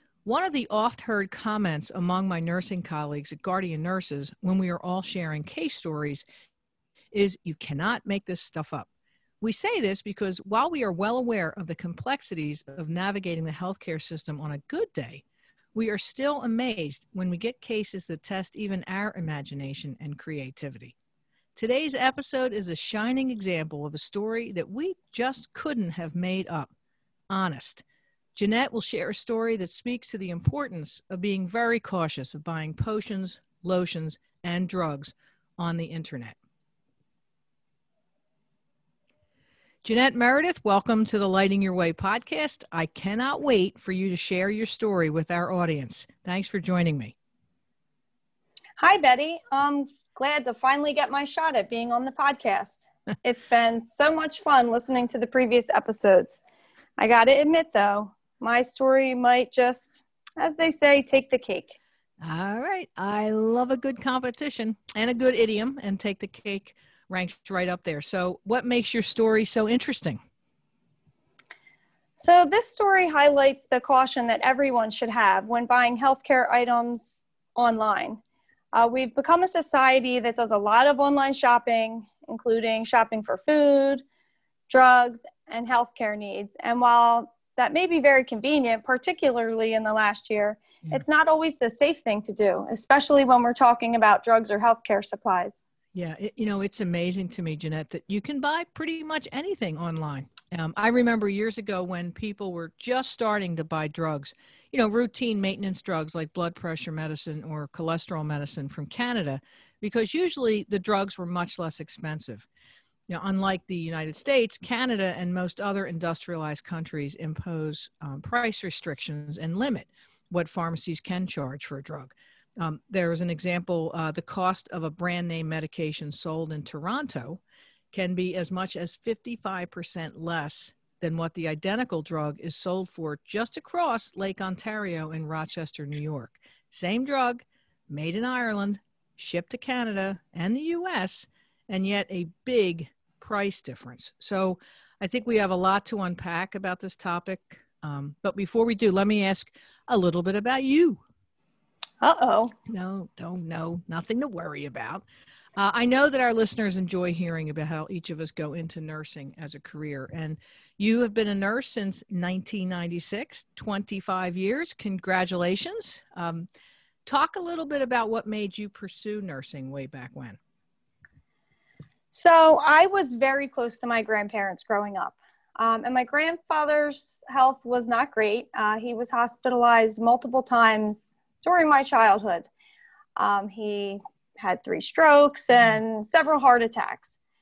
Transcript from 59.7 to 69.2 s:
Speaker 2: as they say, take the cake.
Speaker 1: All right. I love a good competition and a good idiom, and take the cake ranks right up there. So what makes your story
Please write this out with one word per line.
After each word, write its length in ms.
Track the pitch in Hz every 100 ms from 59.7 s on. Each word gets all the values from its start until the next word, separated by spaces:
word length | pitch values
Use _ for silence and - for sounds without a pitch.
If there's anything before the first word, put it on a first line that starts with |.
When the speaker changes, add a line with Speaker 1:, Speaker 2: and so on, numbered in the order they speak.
| 247 - - _ _ - 330
Speaker 2:
as 200 | 330 311
they 160 | 330
say, 320 | 311 285 277
take 260 | 269 269 269
the 80 | 254
cake. 340 | - 190 - - _ _ _ _ 160
Speaker 1:
All 340 | 160 196 214
right. 300 | 302 381 - -
I 320 | 196 208 214
love 400 | 214 220 233 254
a 80 | 262
good 240 | 269 247
competition 760 | 269 254 254 - 294 - 226 214 - 208
and 160 | 226
a 20 |
good 220 | 240 254 247
idiom, 440 | 220 214 240 277
and 160 | 202 196
take 180 | 208 190
the 80 | 196
cake 480 | - 208 196 - _ _ _ _
ranks 280 | 185 180 - -
right 180 | 185 180
up 140 | 180
there. 180 | - 147
So 380 | - 190 180 -
what 220 | 196 240 240
makes 300 | 247 214 233
your 80 |
story 420 | 202 -